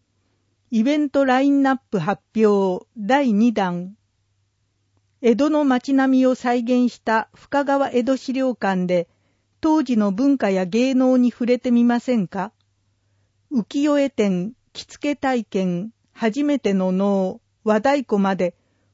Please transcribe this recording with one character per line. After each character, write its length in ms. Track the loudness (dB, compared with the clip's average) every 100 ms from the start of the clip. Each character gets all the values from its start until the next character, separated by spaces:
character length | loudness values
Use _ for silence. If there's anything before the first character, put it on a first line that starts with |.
| _ _ _ _ _ _ _
イ 120 | 0
ベ 140 | 0 0
ン 140 | 0
ト 140 | 0
ラ 180 | 2 2
イ 80 | 2
ン 120 | 2
ナ 120 | 2
ッ 40 | 0 -4
プ 80 | -4
発 240 | -2 -4 _
表 520 | 0 2 2 0 -4 -8 -10
第 360 | -2 0 2
二 200 | 2 2
弾。 420 | 2 -2 -4 -10 -16 _ _ _ _ _ _ _ _ _ _ _ _
江 160 | 0 2
戸 140 | 2
の 140 | 2
街 300 | 2 0 0
並 240 | 0 2 2
み 80 | 2
を 80 |
再 260 | 0 -2 -2
現 320 | 0 0 0
し 60 | -2
た 320 | -2 -2 -4
深 320 | _ -6 -2
川 260 | 0 0 0
江 120 | 0
戸 120 | 0 -2
資 160 | -4
料 220 | -4 -2
館 320 | -2 -2 -2 0
で、 220 | -2 -2 _ _ _ _ _
当 220 | 0 0
時 140 | 2 0
の 160 | 0
文 240 | 0 0 0
化 140 | 0
や 160 | -2 -2
芸 260 | 0 0
能 220 | 2 2 2
に 140 | 2
触 160 | 0 -2
れ 120 | -2
て 120 | 0
み 140 | 2
ま 160 | 2 0
せ 160 | -2 -2
ん 120 | -2
か？ 240 | -6 -10 -12 _ _ _ _ _ _ _ _ _
浮 320 | -6 -4 -2
世 160 | 0 2
絵 120 | 0
展、 420 | 0 -2 -2 -6 -10 _
着 100 | -20
付 300 | -20 -8 -6
け 20 | -4
体 280 | -2 -4
験、 480 | -4 -4 -2 -4 -8 -14 _
初 300 | -6 -4 -2
め 160 | -2 -2
て 160 | 0
の 180 | 0 0
能、 480 | 0 0 0 -2 -6 _ _
和 140 | -2 0
太 220 | 2 0
鼓 200 | 0 0
ま 180 | 0 0
で、 180 | -4 -6 _ _ _